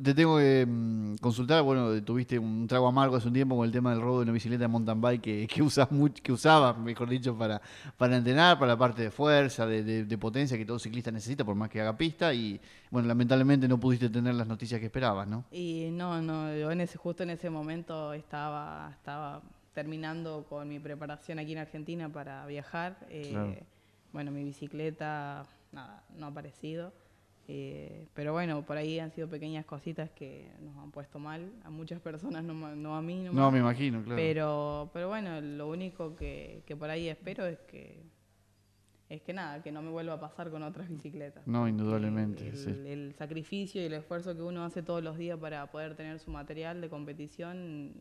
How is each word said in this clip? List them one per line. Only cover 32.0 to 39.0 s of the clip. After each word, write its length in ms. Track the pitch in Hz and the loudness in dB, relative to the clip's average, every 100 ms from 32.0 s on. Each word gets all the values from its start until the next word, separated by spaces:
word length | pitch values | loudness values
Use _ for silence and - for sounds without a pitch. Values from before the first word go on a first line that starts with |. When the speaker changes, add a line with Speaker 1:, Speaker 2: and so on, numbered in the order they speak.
Speaker 2:
personas, 440 | 165 156 233 160 | -12 -10 -8 -8
no 100 | 165 | -8
ma-, 220 | 160 151 151 | -8 -10 -10
no 180 | 151 156 | -8 -6
a 60 | |
mí 140 | 165 185 | -6 -6
nomás. 180 | 185 | 0
Speaker 1:
No, 160 | 139 135 | 4 6
me 80 | 131 | 6
imagino, 420 | 120 120 143 113 | 4 2 0 -2
claro. 140 | 110 160 | -2 0
Speaker 2:
Pero, 760 | 160 156 151 147 147 147 147 | 0 0 -2 -2 -4 -6 -8
pero 140 | 170 180 | -8 -6
bueno, 320 | 220 196 160 | -6 -6 -8
lo 280 | 147 147 147 | -8 -8 -8
único 460 | 170 185 180 160 | -8 -8 -8 -10
que, 480 | 165 147 143 147 - - | -8 -10 -10 -12 -16 -14
que 100 | 151 | -10
por 120 | 151 | -8
ahí 200 | 160 165 | -6 -6
espero 360 | 156 180 196 185 | -8 -10 -6 -6
es 120 | 160 - | -6 -14
que, 340 | - - - 165 _ _ _ _ _ _ _ _ _ | -20 -20 -20 -20 _ _ _ _ _ _ _ _ _